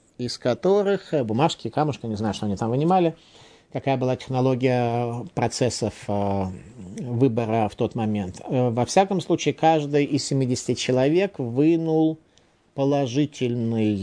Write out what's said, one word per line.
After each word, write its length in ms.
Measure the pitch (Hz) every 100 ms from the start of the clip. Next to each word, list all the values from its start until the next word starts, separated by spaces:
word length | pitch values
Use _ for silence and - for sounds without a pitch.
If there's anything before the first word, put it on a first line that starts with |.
| _ -
из 180 | 123 -
которых, 800 | 127 117 185 196 202 196 -
э, 100 | 156
бумажки, 440 | 113 110 160 - 117
камушка, 380 | - 151 120 117
не 100 | 107
знаю, 180 | 110
что 100 | 95
они 120 | 104 95
там 120 | 113
вынимали, 480 | 127 160 185 165 156 - - - - _
какая 240 | 135 139 131
была 180 | 127
технология 1080 | 127 - 131 131 127 127 123 120 117 120 120 113
процессов, 600 | - 117 - 127 - 110 - -
э, 380 | 101 101 98 95 92 - - 92 110
выбора 720 | 135 120 135 113 110 113 107
в 40 |
тот 200 | - 117
момент. 480 | 117 110 104 92 90 -
Э, 220 | 143 123
во 160 | 117
всяком 380 | 123 - 196 190
случае, 320 | - 165 -
каждый 500 | 139 160 160 143 147
из 220 | 147 139 -
семидесяти 480 | 139 131 127 -
человек 640 | 123 - 127 135 165 196 -
вынул 800 | 123 120 156 170 160 160 160 156 _ _ _ _ _
положительный, 1200 | - 139 143 135 127 147 - 123 120 113 113 107 101